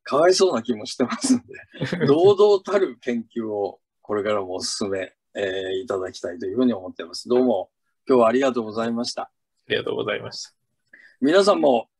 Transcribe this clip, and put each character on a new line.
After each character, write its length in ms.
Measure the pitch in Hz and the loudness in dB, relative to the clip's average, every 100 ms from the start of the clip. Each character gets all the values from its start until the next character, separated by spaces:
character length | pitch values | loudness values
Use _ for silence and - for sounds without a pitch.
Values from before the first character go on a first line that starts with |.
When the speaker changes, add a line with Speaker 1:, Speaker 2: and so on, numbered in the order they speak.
Speaker 1:
か 140 | - 143 | -4 2
わ 120 | 170 | 4
い 40 | |
そ 160 | 185 190 | 4 2
う 40 | |
な 100 | 131 | 0
気 100 | 117 | -4
も 120 | 110 - | -6 -6
し 100 | - | -4
て 80 | |
ま 80 | 127 240 | -4 -2
す 160 | - 247 | 0 0
ん 80 | - - - - 143 175 | -2 -20 -18 -10 -6 -2
で、 80 | 143 | 2
<laughs> 0 | |
堂 280 | 147 190 202 | 4 6 6
々 280 | 208 202 | 6 4
た 160 | - 196 | 2 -2
る 180 | 170 117 | -2 -4
研 240 | - 120 113 120 | -6 -6 -6 -8
究 140 | 110 | -6
を 300 | 104 98 - _ _ | -4 -4 -8 _ _
こ 140 | - 107 | -6 -4
れ 80 | |
か 100 | 101 | -2
ら 80 | 104 | -2
も 140 | 92 92 | -4 -6
お 40 | |
勧 300 | - - 104 | -6 -6 -4
め、 240 | 95 92 _ _ - | -4 -8 _ _ -6
え 360 | 98 95 95 95 | -4 -4 -4 -6
ー、 80 | |
い 40 | 92 | -4
た 120 | 98 | -6
だ 120 | 92 | -6
き 100 | 95 | -8
た 120 | 92 | -10
い 60 | 87 | -8
と 60 | 95 | -6
い 80 | |
う 20 | 107 | 0
ふ 40 | |
う 60 | 127 | 0
に 80 | |
思 160 | 101 90 | 0 -8
っ 40 | |
て 100 | 87 | -14
ま 100 | 82 | -14
す。 140 | - - | -12 0
ど 140 | 123 | 2
う 20 | |
も 260 | 127 101 90 _ _ _ - | 2 0 -4 _ _ _ 0
今 100 | 127 | 4
日 40 | |
は 60 | 113 | 6
あ 20 | |
り 80 | 123 | 4
が 140 | 135 | 0
と 80 | 120 | -2
う 20 | |
ご 80 | 110 | -4
ざ 140 | 107 113 | -4 -4
い 60 | |
ま 120 | 117 | -4
し 100 | 123 | -6
た。 100 | - | -8
Speaker 2:
あ 80 | - _ _ _ - | -12 _ _ _ -6
り 80 | 113 | -4
が 80 | |
と 80 | 113 | -4
う 40 | - | -6
ご 100 | 107 | -4
ざ 100 | 107 | -6
い 60 | |
ま 100 | 113 | -8
し 120 | - | -14
た。 100 | - _ _ _ _ _ _ - | -18 _ _ _ _ _ _ -4
Speaker 1:
皆 240 | 131 180 | 2 4
さ 100 | 196 | 4
ん 60 | 180 | 4
も 300 | 151 120 - | 4 2 0